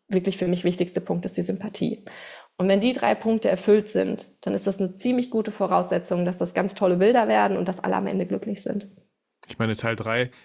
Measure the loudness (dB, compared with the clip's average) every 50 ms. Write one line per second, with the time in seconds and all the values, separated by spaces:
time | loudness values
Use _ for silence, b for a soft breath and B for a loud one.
0 | _ -2 -2 0 0 0 -2 0 0 0 0 2 2 0 2 0 0 -2 -2 -4
1 | -2 -2 -2 -2 -4 -4 -2 -2 -2 -2 -2 -4 -6 -6 -4 -2 -2 -2 -4 -6
2 | -10 B B B B B B B B B B 0 2 4 4 4 4 2 0 2
3 | 2 2 2 2 2 0 0 2 2 2 0 2 4 4 4 4 4 2 0 0
4 | 0 0 -2 -4 -8 -10 -12 _ -6 -2 -2 0 0 0 0 0 -2 -4 -4 -2
5 | 0 0 2 0 0 0 -2 -2 -2 -2 -2 -2 0 2 2 2 2 2 0 0
6 | 0 0 0 0 0 0 0 -2 -2 -2 0 0 -2 -2 0 2 2 2 4 6
7 | 4 6 6 4 4 4 4 4 2 2 0 0 -2 -2 -4 -4 -2 -2 -2 0
8 | -2 -2 -2 -2 -2 -2 -4 -6 -4 -6 -6 -6 -4 -4 -4 -6 -6 -10 -16 _
9 | _ _ _ _ _ _ _ _ -20 -12 -6 -4 -2 -2 -2 -2 -4 -4 -4 -4
10 | -4 -2 -2 -2 -2 -2 b b